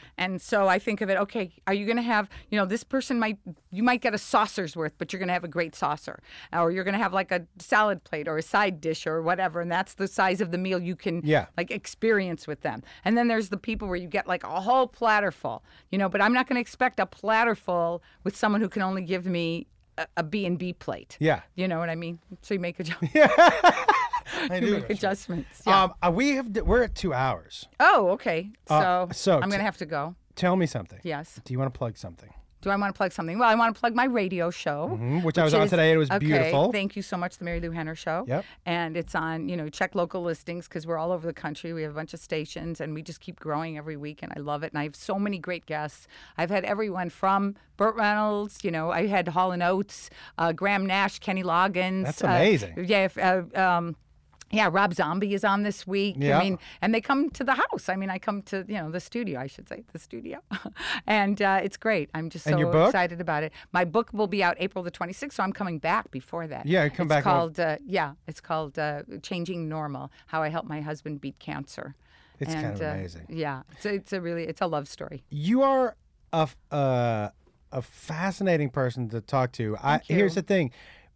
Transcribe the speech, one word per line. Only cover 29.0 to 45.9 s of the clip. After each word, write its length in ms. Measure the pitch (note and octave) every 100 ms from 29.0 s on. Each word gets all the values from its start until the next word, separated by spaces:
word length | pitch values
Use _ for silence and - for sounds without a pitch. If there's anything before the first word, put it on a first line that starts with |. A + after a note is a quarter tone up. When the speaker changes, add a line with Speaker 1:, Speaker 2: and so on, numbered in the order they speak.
| F3+
Speaker 1:
So 60 |
Speaker 2:
so 240 | F#3+ G3 D#3+
Speaker 1:
I'm 60 |
Speaker 2:
t-, 60 | F#3
Speaker 1:
gonna 100 | G3+
have 140 | G3+ -
to 80 | D#3+
go. 280 | D#3 D3+ F3+ _
Speaker 2:
tell 220 | - F3+ F#3
me 100 | E3+
something. 320 | A#2+ F2+ -
Speaker 1:
Yes. 380 | F3 D3 D#3+ -
Speaker 2:
Do 80 | -
you 60 | B2+
wanna 120 | C3+
plug 260 | - A#2+ G#2
something? 360 | F#2 E2 - - - _
Speaker 1:
Do 80 | G3
I 60 | G3
wanna 180 | G3+
plug 180 | G3 G3
something? 260 | - D#3+ G3
Well, 100 | B3
I 60 |
wanna 200 | A3+ A#3
plug 200 | A3+ A#3+
my 120 | A#3 C4
radio 440 | A#3 F#3 F3+ E3+
show, 380 | E3+ - D3 D#3+
Speaker 2:
Mm-hmm, 280 | A2 A#2+ D#3
which 140 | E3 D#3+
I 40 |
Speaker 1:
which 100 | D#3
Speaker 2:
was 20 |
on 80 | D3
Speaker 1:
is, 80 | G#3
Speaker 2:
today. 220 | F3+ D#3+
It 60 | D#3+
was 120 | D3
Speaker 1:
okay, 80 | G3
Speaker 2:
beautiful. 540 | D3+ D3 D#3 C#3 F#3
Speaker 1:
thank 240 | G#3+ G3 -
you 60 |
so 140 | F#3+ F#3
much, 180 | F3+ -
the 80 |
Mary 160 | F3 E3+
Lou 100 | E3+
Henner 240 | E3 D#3
Show. 300 | D#3+ - E3 A#3
Speaker 2:
Yep. 180 | C#3+ G3 -
Speaker 1:
And 320 | - E3+ E3 E3
it's 180 | D#3+
on, 340 | F3 D#3+ D#3+ -
you 60 | E3+
know, 120 | D3+
check 260 | - G#3
local 280 | G3+ F3 F#3+
listings 440 | F3 D#3+ - F3 -
'cause 180 | E3 D#3+
we're 120 | E3
all 140 | E3
over 140 | F3+ E3
the 80 |
country. 380 | D#3 D#3 D3+ E3
We 80 | E3
have 100 | D#3
a 20 |
bunch 200 | D3 D#3+
of 60 | E3
stations, 600 | - D#3+ D3+ E3 D#3+ D#3+
and 140 | D#3
we 80 | D#3
just 180 | D#3+ D#3
keep 180 | - E3+
growing 380 | D#3 D3 E3 D3+
every 200 | D3+ D3
week, 240 | D3 D3+
and 100 | - -
I 40 |
love 220 | D3 D3
it. 100 | D#3
And 80 | D3+
I 40 |
have 120 | D3 -
so 220 | - G3
many 200 | G#3 G3
great 280 | D#3 F3 -
guests. 420 | D3+ D3+